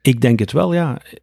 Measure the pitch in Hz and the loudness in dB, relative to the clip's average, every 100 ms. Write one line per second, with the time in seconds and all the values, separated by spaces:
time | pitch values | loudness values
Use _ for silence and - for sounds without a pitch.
0 | - 120 123 113 104 156 180 175 160 123 | 0 2 2 2 0 -2 0 -2 -4 -6
1 | - - | -12 -20